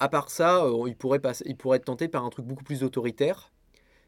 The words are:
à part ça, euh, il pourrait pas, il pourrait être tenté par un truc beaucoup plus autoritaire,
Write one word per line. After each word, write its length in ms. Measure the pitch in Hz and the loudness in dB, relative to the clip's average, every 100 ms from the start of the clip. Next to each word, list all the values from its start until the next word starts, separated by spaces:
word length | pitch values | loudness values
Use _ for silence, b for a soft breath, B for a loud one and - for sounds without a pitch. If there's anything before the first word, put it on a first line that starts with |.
à 80 | 139 | 2
part 200 | 151 - | 0 -2
ça, 360 | - 170 180 147 | 2 4 4 4
euh, 180 | 117 123 | 2 -2
il 80 | 117 | -4
pourrait 220 | 131 139 | 0 2
pas, 120 | 135 120 - | 0 -4 -6
il 100 | 131 | -4
pourrait 220 | 127 131 | 2 2
être 80 | 135 | 0
tenté 240 | 120 165 | -4 -2
par 160 | 151 120 | -2 -4
un 40 | |
truc 160 | - 120 | -6 -10
beaucoup 200 | 131 - | -10 -8
plus 180 | 139 | -4
autoritaire, 720 | 131 131 120 113 147 190 - _ _ b b b | -2 -2 -2 0 0 -2 -8 _ _ b b b